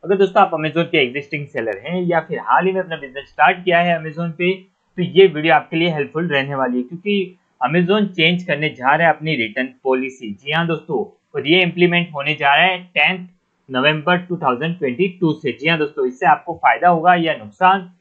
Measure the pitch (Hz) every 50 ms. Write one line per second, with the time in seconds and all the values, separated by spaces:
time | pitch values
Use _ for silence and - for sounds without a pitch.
0 | - 170 202 190 196 180 - 220 196 - - 156 156 156 - 165 170 165 - 156
1 | 139 123 123 143 143 - - 147 147 139 _ 135 113 113 104 95 110 147 175 185
2 | 180 175 180 160 156 - 160 120 104 110 120 151 175 190 190 190 180 175 165 151
3 | 143 131 127 139 135 _ _ - 147 165 185 180 175 180 170 170 175 175 170 165
4 | 156 160 147 160 170 170 160 - 175 180 190 185 - _ _ _ _ _ _ -
5 | 175 143 135 175 196 190 151 151 151 165 160 151 147 - - 165 165 175 160 151
6 | 143 143 - 156 175 180 151 139 135 139 143 135 131 127 123 127 123 123 170 175
7 | 180 208 202 202 190 180 - _ _ _ _ _ 127 127 151 175 180 170 196 214
8 | 208 190 180 - 156 165 180 175 180 - 151 143 156 156 - - 123 131 143 156
9 | 170 165 151 156 151 156 156 131 113 110 104 131 127 135 127 _ _ 135 131 127
10 | 131 131 127 - 127 107 101 98 127 143 151 160 170 170 165 147 - - 139 117
11 | 101 - _ _ _ _ _ 147 127 139 165 185 180 170 175 175 175 175 170 175
12 | 170 170 151 143 139 147 151 - 147 139 139 151 170 185 185 180 180 - _ -
13 | 147 160 185 185 180 180 _ _ _ _ _ _ _ _ 131 127 131 147 156 156
14 | 147 165 180 180 180 - 180 165 160 135 123 120 147 165 175 180 156 131 123 120
15 | 185 196 180 - 175 160 147 151 - 139 117 113 135 160 170 156 151 143 - -
16 | 131 127 127 - 190 170 151 143 - - 165 - - 131 120 - 160 180 175 165
17 | 156 180 180 175 165 160 151 123 107 104 - _ 185 185 190 196 185 175 _ _